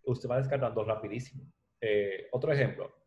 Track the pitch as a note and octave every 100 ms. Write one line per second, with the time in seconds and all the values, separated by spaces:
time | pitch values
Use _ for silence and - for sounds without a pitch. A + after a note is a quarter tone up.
0 | - A#2+ B2 B2+ C3+ C#3 A#2+ A2 G#2 G#2+
1 | G#2 A#2 - - - _ _ - A2 G#2
2 | G2+ F#2+ - B2+ D3+ C#3 A2+ - - _